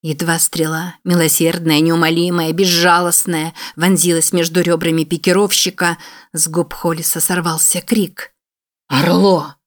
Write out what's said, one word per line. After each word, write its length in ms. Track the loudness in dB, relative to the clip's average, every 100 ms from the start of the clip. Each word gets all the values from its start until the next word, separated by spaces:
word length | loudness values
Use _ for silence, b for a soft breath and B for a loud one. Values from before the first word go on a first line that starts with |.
Едва 360 | -6 -4 -2 0
стрела, 560 | -2 -2 -2 -2 -8 -8
милосердная, 760 | 0 2 2 2 0 0 0 2
неумолимая, 720 | 4 2 2 2 0 0 -2
безжалостная, 1000 | 0 0 2 2 2 2 0 -2 -4 -4 B B -2
вонзилась 560 | 2 2 2 0 0
между 300 | 0 0 0
рёбрами 420 | 0 0 0 -2
пикировщика, 960 | -2 -2 0 2 2 0 -2 -2 -4 -4 B B B
с 160 | -6 -4
губ 240 | -2 -4
Холлиса 480 | -4 -4 -4 -4 -4
сорвался 640 | -2 -2 -2 -2 -2 -2
крик. 500 | -2 0 0 -6 -18 _ _ _ _ _ _
«Орло!» 680 | 0 2 4 4 2 -2 -16